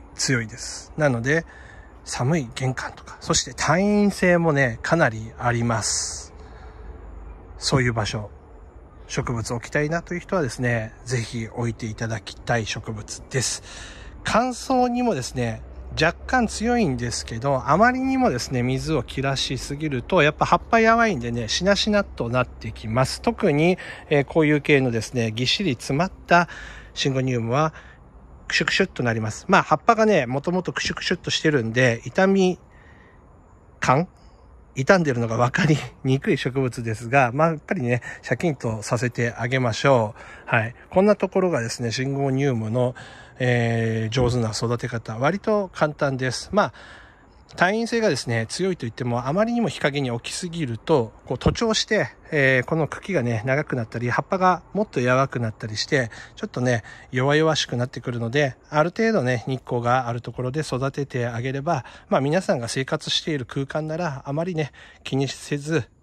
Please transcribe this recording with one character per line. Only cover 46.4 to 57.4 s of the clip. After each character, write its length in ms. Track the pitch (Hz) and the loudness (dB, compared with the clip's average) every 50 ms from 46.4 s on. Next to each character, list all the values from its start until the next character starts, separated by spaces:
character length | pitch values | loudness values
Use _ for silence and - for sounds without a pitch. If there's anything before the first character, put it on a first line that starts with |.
| - - - | -8 -2 0
ま 100 | 208 196 | 2 2
あ、 80 | 131 - - - - - - - - - - - - - - - - - | 2 -2 -8 -18 -20 -20 -20 -20 -20 -20 -20 -20 -20 -20 -20 -20 -14 -2
耐 160 | - 175 180 208 | 2 2 2 2
陰 160 | 226 233 220 | 2 -2 -2
性 120 | 240 233 | 0 0
が 80 | 220 208 | 2 2
で 60 | 147 | 2
す 140 | 123 - - | 0 -2 -2
ね、 180 | 117 117 113 - | -2 -2 -2 -4
強 220 | - - 175 190 | -4 -4 -2 -2
い 60 | 180 | -2
と 100 | - - | -4 -6
い 40 | 117 | -8
っ 20 | 113 | -8
て 100 | - 131 | -6 -4
も、 240 | 123 120 120 120 | -2 -2 -2 -2
あ 60 | 131 147 | -2 0
ま 120 | 196 220 | 0 2
り 100 | 233 240 | 2 2
に 60 | 240 | 0
も 80 | 226 160 | 0 -2
日 120 | - - | -2 0
陰 220 | - 151 139 147 139 | -2 -2 0 0 -2
に 100 | 127 117 | -2 -4
置 180 | 110 - - | -4 -6 -8
き 20 | - | -8
す 160 | - - 175 | -8 -8 -8
ぎ 160 | 160 170 160 | -6 -4 -4
る 140 | 123 117 110 | -4 -4 -4
と、 340 | - - 165 139 113 110 - - - | 0 2 4 4 2 0 -6 -12 -10
こ 80 | - 135 | -8 -6
う、 40 | 120 | 0
徒 120 | - 160 | 0 0
長 240 | - - 240 220 220 | 2 2 2 0 0
し 100 | - - | 0 0
て、 260 | - 220 202 143 - - - - - | 0 0 0 0 0 -4 -12 -10 -4
え 300 | - 151 139 131 131 127 120 | 0 2 4 4 4 4 2
ー、 20 | |
こ 120 | - 160 | 0 0
の 100 | 160 156 | 0 0
茎 260 | - - - - - 190 | -2 -4 -6 -6 -2 -2
が 100 | 160 120 | 0 0
ね、 200 | 120 117 110 104 | 0 0 -2 0
長 200 | 131 131 143 151 | 0 0 0 0
く 100 | - - | -2 -4
な 100 | 127 117 | -4 -4
っ 20 | |
た 120 | - - 127 | -4 -6 -4
り、 100 | 120 123 | -4 -2
葉 140 | 120 160 156 | -2 -2 -2
っ 40 | |
ぱ 120 | - 196 190 | -2 0 2
が 240 | 185 185 180 165 - - - | 4 4 2 2 -2 -4 -4
も 120 | 190 214 | -2 -2
っ 20 | |
と 140 | - - 143 | -2 -2 0
や 160 | 123 123 127 | 2 4 4
わ 100 | 131 139 | 4 2
く 140 | 135 - 120 | 2 0 -4
な 100 | 120 110 | -4 -4
っ 40 | 110 - | -6 -8
た 80 | - | -10
り 100 | 107 107 | -8 -6
し 100 | - - | -6 -4
て、 240 | - - 135 123 110 - - - - - | 0 0 0 0 -2 -6 -12 -18 -20 -14
ち 80 | - - | -12 -10
ょ 20 | |
っ 20 | 208 | -8
と 120 | - 131 | -4 -2
ね、 240 | 123 127 120 113 - - - - - - | 0 0 0 0 -2 -6 -14 -20 -14 -6
弱 240 | - 127 127 139 143 | -2 0 2 4 4
々 220 | 151 | 4